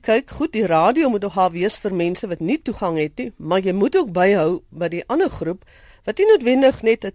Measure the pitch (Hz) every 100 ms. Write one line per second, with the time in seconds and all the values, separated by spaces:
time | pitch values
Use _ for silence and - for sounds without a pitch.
0 | - 220 - - 302 214 190 160 185 262
1 | 285 208 202 202 185 170 190 - 208 180
2 | 170 180 202 170 160 302 - - 185 160
3 | 151 - - - 156 190 190 190 240 381
4 | 254 175 190 202 160 180 _ 151 170 170
5 | - 285 349 - - 190 _ _ - _
6 | - 214 427 427 240 262 269 - 220 226
7 | 196